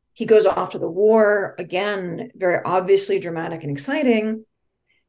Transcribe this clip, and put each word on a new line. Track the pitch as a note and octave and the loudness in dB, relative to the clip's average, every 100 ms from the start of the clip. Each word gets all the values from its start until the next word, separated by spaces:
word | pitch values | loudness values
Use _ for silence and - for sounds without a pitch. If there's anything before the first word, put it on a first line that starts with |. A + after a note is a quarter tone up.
| _ | _
He | _ | _
goes | A#3 G#3+ F#3+ | 4 4 6
off | F3 F3+ | 0 -4
to | F#3 | -6
the | E3+ | -8
war, | E3+ G#3+ A3 G#3 G#3 F#3+ - | 0 4 6 4 2 -2 -8
again, | F3 F3+ G#3 G3+ F3+ E3 - | -6 -4 -2 -4 -6 -10 -12
very | - F#3 E3+ | -4 -2 0
obviously | - F#3 F3+ G3 - G3 | 0 -2 2 2 2 -4
dramatic | F3 E3 E3 E3 | -4 -8 -8 -8
and | D3 | -8
exciting. | C#3+ - D4 C4+ A3 A3 A3 - _ _ _ _ _ | -8 -4 -2 2 2 0 -6 -10 _ _ _ _ _